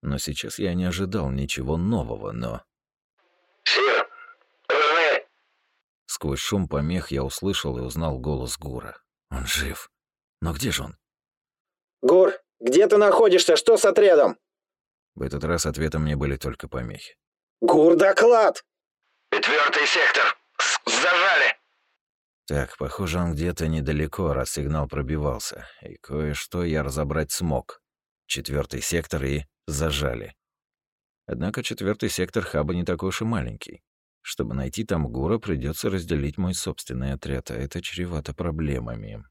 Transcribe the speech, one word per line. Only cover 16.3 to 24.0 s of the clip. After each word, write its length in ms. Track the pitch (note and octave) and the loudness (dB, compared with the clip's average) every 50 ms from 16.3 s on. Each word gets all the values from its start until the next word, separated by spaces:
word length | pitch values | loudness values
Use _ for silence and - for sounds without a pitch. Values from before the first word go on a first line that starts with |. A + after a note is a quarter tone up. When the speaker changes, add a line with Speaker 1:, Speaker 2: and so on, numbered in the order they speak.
| C#2 C2+ | -2 -2
Speaker 1:
только 300 | - C#2 B1 - - - | -4 -8 -8 -8 -12 -10
помехи. 500 | - C2 A#1+ A1+ G1+ - - - - _ _ _ _ _ _ _ _ _ | -8 -8 -8 -8 -10 -14 -16 -20 -20 _ _ _ _ _ _ _ _ _
Speaker 2:
"Гур, 340 | - - - D#3 D3+ E3 E3+ | 2 4 6 8 8 8 8
доклад!" 680 | D#3+ F3+ F#3+ G3 - G#3+ A#3 A#3+ A3+ A3 F3 C#3 - - _ _ _ _ _ _ _ _ _ _ _ _ _ | 8 6 6 6 6 6 6 8 8 6 4 2 0 -8 _ _ _ _ _ _ _ _ _ _ _ _ _
"Четвёртый 560 | - - - - C#3+ D3+ - F#3+ - A3 A3 - | -4 -2 0 0 2 2 2 2 2 2 0 2
сектор! 500 | - F3+ D#3 D#3 - D3 C3 - - - _ _ _ _ | 2 2 2 2 4 4 2 2 0 -2 _ _ _ _
С-, 220 | - - - - _ | -2 -2 -2 -2 _
зажали!" 720 | - A#2 B2 - F3+ F3 F3 F3+ G3 F3+ D3+ C#3 - - _ _ _ _ _ _ _ _ _ _ _ _ _ _ _ _ _ _ - | -2 -2 0 2 2 2 4 4 4 4 4 4 2 0 _ _ _ _ _ _ _ _ _ _ _ _ _ _ _ _ _ _ -4
Speaker 1:
Так, 300 | D2 C#2+ C2+ - - - | -2 -2 -2 -2 -6 -8
похоже, 420 | C#2+ C2 - - G2 F2 D#2 F2+ | -8 -8 -6 -6 -4 -2 -2 -2
он 140 | F2 E2+ E2 | -2 -2 -2
где-то 340 | C#2+ D#2+ F2 E2+ - E2 D#2 | -2 -2 -4 -2 -2 -2 -2
недалеко, 680 | D#2+ D#2+ D2 C2+ D2+ D2 | -2 -2 -2 -2 -2 -2